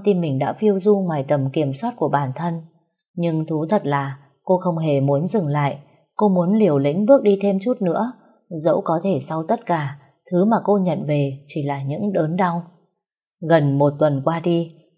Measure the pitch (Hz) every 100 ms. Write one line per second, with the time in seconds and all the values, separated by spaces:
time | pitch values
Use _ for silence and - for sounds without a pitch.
0 | 202 180 160 135 139 - 214 190 202 202
1 | 180 151 139 147 135 156 143 135 233 -
2 | 151 143 131 131 170 165 160 _ _ _
3 | _ 175 170 160 156 156 156 214 143 143
4 | 139 - _ _ - 180 180 165 160 139
5 | 139 143 175 196 151 147 143 - - _
6 | _ - 208 180 175 220 196 139 143 170
7 | 214 277 208 196 202 190 208 247 180 160
8 | 240 - _ _ - 165 160 - - 165
9 | 190 147 135 160 160 233 - 165 143 147
10 | _ _ - 175 208 214 - 208 180 147
11 | 147 147 139 135 - 160 143 139 135 151
12 | 208 185 156 180 180 170 - _ _ _
13 | _ _ _ _ 160 165 143 139 143 147
14 | 156 135 165 165 170 170 165 - _